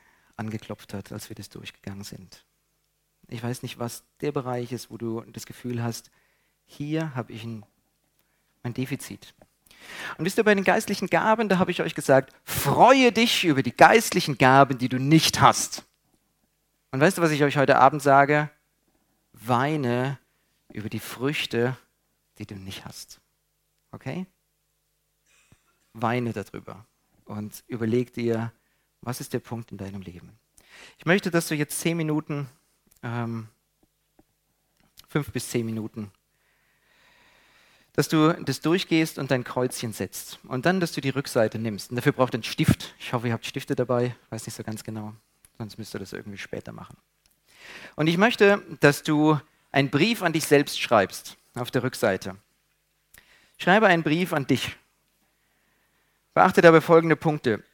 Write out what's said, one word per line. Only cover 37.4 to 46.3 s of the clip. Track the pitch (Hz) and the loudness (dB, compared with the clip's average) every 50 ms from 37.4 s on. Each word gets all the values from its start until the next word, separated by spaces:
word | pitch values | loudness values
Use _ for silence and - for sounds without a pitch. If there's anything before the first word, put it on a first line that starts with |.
| _ _ _ _ _ _ _ _ _ _ | _ _ _ _ _ _ _ _ _ _
dass | _ - 143 - | _ -2 0 0
du | 165 156 156 156 175 - - | 2 2 4 2 2 0 -4
das | 139 127 - | -6 -6 -4
durchgehst | - 160 170 190 - - 165 160 160 156 - - | -2 0 0 0 0 0 0 0 0 0 -4 -8
und | 143 131 | -4 -2
dein | 139 123 120 | -2 -2 -2
Kreuzchen | - - 127 123 127 - - - 113 | -4 -4 -4 -4 -4 -4 -6 -10 -8
setzt | 104 - 98 - - - - - - - - | -8 -8 -8 -8 -10 -12 -16 -16 -18 -20 -12
und | - 131 127 - | -10 -8 -2 0
dann, | 170 185 190 | 0 0 0
dass | 170 165 - | -2 -4 -4
du | 151 | -4
die | 135 135 | -4 -4
Rückseite | - 139 139 - - 123 110 107 - 110 | -4 -4 -6 -2 0 0 2 2 0 -4
nimmst. | 113 117 104 95 - - | -6 -6 -8 -8 -10 -10
Und | 123 120 | -8 -2
dafür | - 143 - | -2 0 0
braucht | - 127 120 - | 2 0 0 -2
ihr | 117 | -4
einen | - | -8
Stift. | - - - 170 - - - - - - - | -6 -4 0 2 2 2 0 -2 -10 -18 -16
Ich | - - | -8 -6
hoffe, | - 120 113 123 | -6 -4 -4 -4
ihr | 113 | -4
habt | - - | -6 -6
Stifte | - - 139 - - 143 | -10 -12 -10 -8 -4 -4
dabei. | 143 123 - 127 120 120 123 117 - _ _ | -2 -2 0 0 -2 -2 -2 -6 -10 _ _
Weiß | 113 107 - | -14 -12 -12
nicht | 113 - | -12 -14
so | - 107 | -12 -12
ganz | 110 110 107 - | -10 -12 -10 -12
genau. | - 110 110 107 107 113 110 _ _ _ _ _ _ _ - | -12 -12 -12 -12 -14 -16 -18 _ _ _ _ _ _ _ -14
Sonst | 117 101 - - | -14 -14 -14 -14
müsst | 107 - - | -14 -12 -12
ihr | 107 | -12
das | 98 - | -12 -12
irgendwie | - - - 104 | -12 -14 -14 -14